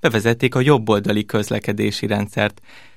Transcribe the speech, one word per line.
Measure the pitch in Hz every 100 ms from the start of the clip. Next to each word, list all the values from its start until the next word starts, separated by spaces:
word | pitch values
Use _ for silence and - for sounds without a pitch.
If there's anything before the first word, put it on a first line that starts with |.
bevezették | 156 113 110 117 127
a | 127
jobboldali | 131 139 107 104 101 107
közlekedési | 104 110 104 110 - 104 104 - 104
rendszert. | 104 101 - 104 - - - -